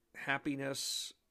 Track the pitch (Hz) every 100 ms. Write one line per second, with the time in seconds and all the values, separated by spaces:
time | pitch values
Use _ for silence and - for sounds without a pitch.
0 | _ - - 139 151 139 139 139 - -
1 | - - _